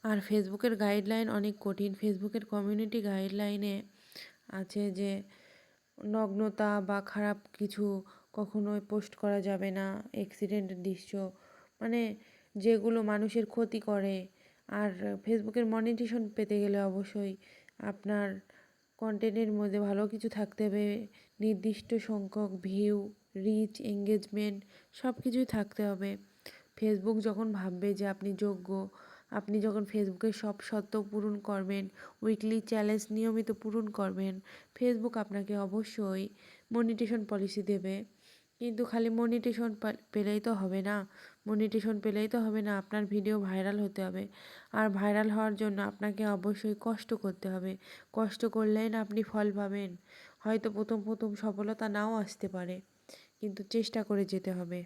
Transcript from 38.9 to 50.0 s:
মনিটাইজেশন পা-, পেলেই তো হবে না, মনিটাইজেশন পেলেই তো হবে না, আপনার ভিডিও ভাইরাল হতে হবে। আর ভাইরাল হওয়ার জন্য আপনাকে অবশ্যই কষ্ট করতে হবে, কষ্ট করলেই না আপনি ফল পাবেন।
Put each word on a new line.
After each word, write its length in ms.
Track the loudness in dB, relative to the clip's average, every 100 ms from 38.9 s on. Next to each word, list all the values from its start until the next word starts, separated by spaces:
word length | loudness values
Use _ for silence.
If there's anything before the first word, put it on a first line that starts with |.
| 2 2
মনিটাইজেশন 600 | 4 4 4 2 0 -2
পা-, 280 | 0 -4 -4 _
পেলেই 280 | 0 2 2
তো 120 | 2
হবে 280 | 0 2 0
না, 140 | 0 -2 -4 -12 -20 -14 -2
মনিটাইজেশন 480 | 2 2 2 0 0
পেলেই 280 | 0 2 2
তো 100 | 2
হবে 220 | 2 0
না, 100 | 0 -2
আপনার 260 | -2 -2 0
ভিডিও 300 | 0 2 0
ভাইরাল 380 | 0 0 0 0
হতে 220 | 0 -2
হবে। 200 | -4 -4 -8 -12 -20 -20 -6
আর 140 | 2 2
ভাইরাল 400 | 4 4 4 4
হওয়ার 260 | 4 2 2
জন্য 220 | 0 0
আপনাকে 420 | -2 -2 -4 0 0
অবশ্যই 500 | 0 0 0 -2 -2
কষ্ট 300 | -2 -4 -4
করতে 340 | -2 -2 -4 -4
হবে, 220 | -4 -4 -6 -12 -20 -8
কষ্ট 280 | -2 0 0 0
করলেই 420 | 2 4 4 2
না 80 | 0
আপনি 200 | 0 0
ফল 240 | 0 2 2
পাবেন। 380 | 2 -2 -2 -4 -8